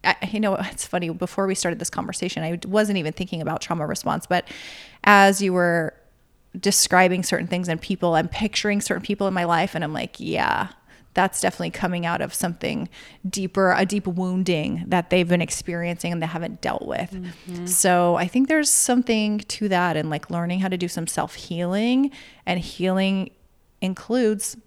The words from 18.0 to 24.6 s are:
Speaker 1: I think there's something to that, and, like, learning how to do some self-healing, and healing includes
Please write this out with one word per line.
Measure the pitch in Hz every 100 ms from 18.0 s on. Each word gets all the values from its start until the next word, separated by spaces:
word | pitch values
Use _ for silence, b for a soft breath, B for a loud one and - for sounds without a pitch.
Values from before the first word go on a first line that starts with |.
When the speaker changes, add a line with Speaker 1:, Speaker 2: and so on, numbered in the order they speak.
| 175 175
Speaker 1:
I | 175
think | 254 269
there's | 311 294
something | - - 247 247 220 214 208
to | - - 208
that, | 185 180 156
and, | 156
like, | 156 -
learning | 170 170 180
how | 190
to | 185
do | 175
some | - 165
self-healing, | - - - - 170 175 196 233 254 277 B B B -
and | 180
healing | 170 - 180 185 190 190 185 _ _ _ _ _
includes | 185 180 - 247 226 208 - 233